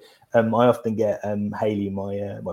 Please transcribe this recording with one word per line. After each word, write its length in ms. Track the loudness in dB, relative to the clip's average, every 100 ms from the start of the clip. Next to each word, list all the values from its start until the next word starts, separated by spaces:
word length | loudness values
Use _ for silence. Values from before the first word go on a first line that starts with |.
| -6 _ _
um, 200 | 2 4
I 120 | 4 4
often 280 | 4 0
get, 260 | 0 0 0
um, 280 | -4 -4 -4 -2
Haley, 320 | -2 -2 -2
my, 280 | -4 -6 -6
uh, 220 | -6 -8
my 100 | -10